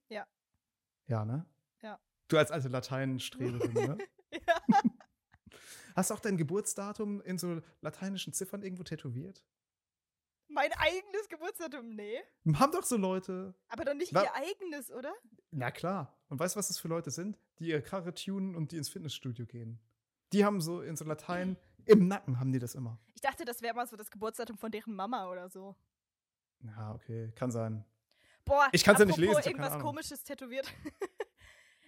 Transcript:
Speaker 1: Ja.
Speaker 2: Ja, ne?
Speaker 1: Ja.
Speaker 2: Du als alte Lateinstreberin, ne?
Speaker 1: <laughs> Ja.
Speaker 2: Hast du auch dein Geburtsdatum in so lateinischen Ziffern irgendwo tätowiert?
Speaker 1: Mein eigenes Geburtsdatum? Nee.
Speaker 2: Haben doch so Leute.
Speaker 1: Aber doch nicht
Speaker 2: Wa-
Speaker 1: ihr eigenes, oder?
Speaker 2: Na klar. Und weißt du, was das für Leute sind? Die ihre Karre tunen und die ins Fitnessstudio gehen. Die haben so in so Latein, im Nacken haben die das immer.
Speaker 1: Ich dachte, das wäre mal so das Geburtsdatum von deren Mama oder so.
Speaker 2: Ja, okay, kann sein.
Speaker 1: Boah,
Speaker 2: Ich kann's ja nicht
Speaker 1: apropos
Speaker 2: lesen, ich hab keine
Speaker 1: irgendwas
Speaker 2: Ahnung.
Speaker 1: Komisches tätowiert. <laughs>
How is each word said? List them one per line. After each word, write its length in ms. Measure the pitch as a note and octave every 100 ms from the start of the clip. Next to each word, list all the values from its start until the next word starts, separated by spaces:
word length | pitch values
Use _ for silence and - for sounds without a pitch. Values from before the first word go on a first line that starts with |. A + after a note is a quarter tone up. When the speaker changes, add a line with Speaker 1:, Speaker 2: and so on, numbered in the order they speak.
| -
Speaker 1:
Ja. 180 | G#3+ - _ _ _ _ _ _ _ -
Speaker 2:
Ja, 180 | A2+
ne? 200 | G#2+ C#3 F3 _ _ _
Speaker 1:
Ja. 160 | A3 G3+ _ _ -
Speaker 2:
Du 100 | D#3
als 120 | D3+
alte 180 | D#3+ C3
Lateinstreberin, 1040 | B2+ - C3 C3+ C3 - - B2 A#2+ -
ne? 240 | A#2 G4 G#3
Speaker 1:
<laughs> 60 | G4 _ _ E4+ -
Ja. 120 | E4 - G4+ B3 - - _ _ - - - - - -
Speaker 2:
Hast 160 | - F#3
du 40 |
auch 60 | G#3
dein 160 | G#3+ F#3
Geburtsdatum 840 | D3 G3 G#3+ - G3+ G#3 G#3 G3+
in 160 | - F#3
so 220 | F3+ E3 - _
lateinischen 500 | D#3 - F#3+ F#3+ -
Ziffern 300 | - F#3+ G3+
irgendwo 200 | G3 F#3
tätowiert? 640 | F3 D#3 C#3 A#2+ F3+ - _ _ _ _ _ _ _ _ _ _ -
Speaker 1:
Mein 240 | C#4+ D4
eigenes 560 | - D#4 F#4 G4+ G4 G4+
Geburtsdatum? 680 | D#4+ E4+ - D#4+ C4+ A#3
Nee. 260 | G#3+ G#3 B3+ - _ D#3+
Speaker 2:
Haben 180 | D3+ C#4
doch 100 | F4
so 140 | - A#3
Leute. 580 | F#3+ F#3 F#3 F#3 F#3+ - -
Speaker 1:
Aber 160 | C#4
doch 100 | D4+
nicht 180 | C#4+ E4+
Speaker 2:
Wa- 120 | -
Speaker 1:
ihr 100 | -
eigenes, 560 | B3 D#4+ G#4 F#4 D4 -
oder? 240 | B3 C#4 A4 - - _
Speaker 2:
Na 180 | D3+ B2
klar. 480 | - E3 G3 C3+ _ -
Und 120 | C3+
weißt 160 | F3+ G#3
du, 20 |
was 80 | F#3+
das 100 | -
für 100 | E3
Leute 240 | E3 E3
sind? 260 | D3 G3 G3+ _ -
Die 80 | E3
ihre 140 | D#3
Karre 300 | - F#3+ F3
tunen 440 | F3 - G3 F#3+ E3+
und 160 | D3+
die 40 | E3
ins 120 | C#3+
Fitnessstudio 580 | G3 D#3 - C3 A#2+ A#2
gehen. 320 | A#2 A2+ A2+ _ _ _ _ _
Die 120 | G3+
haben 160 | G3+ G3+
so 220 | D#3+ F3
in 140 | D#3+ D#3
so 80 |
Latein, 520 | D#3 D3+ - F3+ F#3 F3+ _ -
im 240 | - G#3+ F3+
Nacken 320 | G3 - B2
haben 120 | C3
die 60 | C3
das 160 | A#2+
immer. 240 | C#3+ A#2+ A2+ _
Speaker 1:
Ich 60 | -
dachte, 240 | C4+ C4+
das 180 | A#3+ A#3+
wäre 120 | A3+
mal 120 | A3+ B3
so 100 | G#3+
das 140 | G#3+
Geburtsdatum 480 | G3+ G#3+ A3+ A3+ G#3+
von 140 | A3+
deren 240 | A3 A3+ G3
Mama 340 | G3 B3 F#3
oder 180 | F3+ F#3
so. 280 | F#3+ G3 F#3+ _ _ _ _ _ _ _ _
Speaker 2:
Ja, 320 | A2+ G#2+ G#2+
okay, 380 | A2 - A2+ A2+ -
kann 160 | B2+
sein. 320 | A#2 A2 G#2+ - _ _ _ _ _
Speaker 1:
Boah, 240 | - C#4 C#4
Speaker 2:
Ich 100 | C4+
kann's 160 | G3 G#3
ja 60 |
nicht 100 | G3+
Speaker 1:
apropos 220 | D#3 F3+ -
Speaker 2:
lesen, 20 |
ich 0 |
hab 60 |
keine 120 | - -
Speaker 1:
irgendwas 140 | C#4
Speaker 2:
Ahnung. 120 | D4 D4
Speaker 1:
Komisches 380 | C#4+ D#4 C#4+
tätowiert. 420 | - C#4+ B3+ C4 C4+
<laughs> 440 | - D#4+ - G4 - - _ - - - _